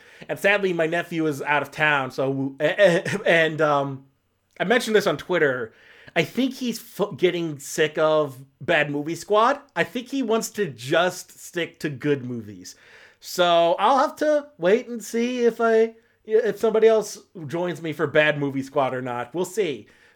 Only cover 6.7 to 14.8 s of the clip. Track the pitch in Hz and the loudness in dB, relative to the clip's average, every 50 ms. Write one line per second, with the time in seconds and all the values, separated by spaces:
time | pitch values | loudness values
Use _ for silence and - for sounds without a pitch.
6.7 | - - - - - - 202 - 143 117 175 175 165 175 170 160 147 135 - - | -6 -6 -10 -14 -6 -4 -4 -4 0 0 0 0 2 0 -4 -6 -6 -8 -12 -8
7.7 | - 170 156 151 156 175 156 156 156 151 151 139 127 131 135 - _ _ 131 175 | -2 0 0 0 0 0 2 2 2 2 0 -2 -6 -12 -20 -20 _ _ -4 0
8.7 | 170 151 147 147 143 147 147 160 165 165 - - 202 208 226 262 277 - - _ | 0 0 0 0 -4 -6 -6 -6 -8 -10 -4 0 2 4 4 2 0 -2 -8 _
9.7 | _ 170 165 - - 247 240 - 277 269 262 208 226 226 214 - - 214 202 151 | _ -4 -4 -4 -4 -10 -8 -6 -6 -4 -2 0 -2 -2 -2 -4 -6 -6 -6 -6
10.7 | 120 110 120 131 170 165 180 180 180 - - - - - - - - 175 165 165 | -6 -10 -6 0 0 2 2 0 -2 -6 -12 -18 -20 -20 -20 -10 -8 -6 -8 -8
11.7 | - _ - 151 139 110 135 147 143 127 120 123 123 117 104 104 101 90 90 - | -8 _ -8 -8 -8 -4 -2 -2 -2 -2 -4 -8 -10 -10 -10 -14 -16 -18 -18 -20
12.7 | - - _ - - - - - _ _ - - - 180 175 175 170 170 170 170 | -20 -20 _ -20 -20 -20 -20 -20 _ _ -16 -8 -2 0 2 4 6 6 4 4
13.7 | 180 185 196 226 277 262 294 285 294 - 302 302 302 294 285 - _ - 165 180 | 2 2 2 4 4 4 2 0 -2 -2 0 0 2 0 -2 -6 _ -2 2 2
14.7 | 208 247 | 2 2